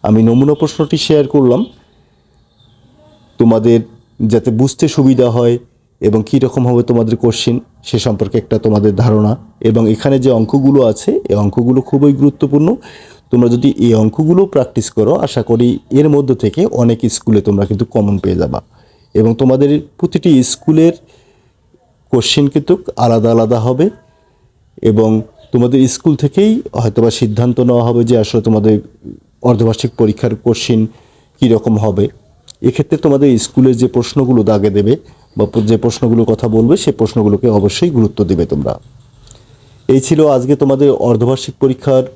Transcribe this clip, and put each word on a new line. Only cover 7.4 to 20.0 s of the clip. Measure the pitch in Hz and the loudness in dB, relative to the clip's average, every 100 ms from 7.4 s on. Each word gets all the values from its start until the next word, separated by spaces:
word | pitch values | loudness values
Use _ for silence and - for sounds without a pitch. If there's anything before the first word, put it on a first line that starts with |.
| - 120 - _ - | -4 -4 -8 _ -6
সে | 117 127 | -4 -2
সম্পর্কে | 101 101 113 | -2 -2 -4
একটা | - 110 110 | -2 -2 0
তোমাদের | 104 104 98 | 0 0 0
ধারণা। | 117 107 107 - - _ 113 | 0 2 0 -2 -10 _ -2
এবং | 110 113 | 0 0
এখানে | 110 143 135 131 | 0 0 0 2
যে | |
অঙ্কগুলো | 117 110 139 135 139 120 | 0 0 0 2 2 2
আছে, | 104 - 330 - | 0 -4 -4 -2
এই | 101 | -2
অঙ্কগুলো | 104 98 120 127 - | -2 -2 0 0 0
খুবই | 139 143 135 | 0 0 2
গুরুত্বপূর্ণ। | 143 - 143 143 160 254 - - - - _ | 0 0 -2 0 0 -2 -8 -20 -20 -20 _
তোমরা | 123 120 120 | 0 2 2
যদি | 139 - 120 | 0 0 0
এই | 110 | 2
অঙ্কগুলো | 110 107 156 180 196 | 0 0 0 2 2
প্র্যাকটিস | 147 127 - - - | 0 -2 -4 -6 -2
করো, | 107 175 - | 0 0 -2
আশা | - - | -4 -2
করি | 117 120 - _ 131 | 0 0 -2 _ 0
এর | 151 | 2
মধ্য | 143 135 123 | 2 0 -2
থেকে | 107 - 202 - | -2 -2 -2 0
অনেক | 120 117 117 - | 0 0 -2 -4
স্কুলে | - 107 101 | 0 0 0
তোমরা | 101 98 | -2 -2
কিন্তু | 98 117 | -4 -2
কমন | 117 104 98 | -2 -2 -2
পেয়ে | 95 87 | -2 -2
যাবা। | 76 - _ _ _ _ _ - | -4 -6 _ _ _ _ _ 0
এবং | 110 117 | 0 2
তোমাদের | 135 131 143 147 - | 0 2 2 0 -4
প্রতিটি | _ | _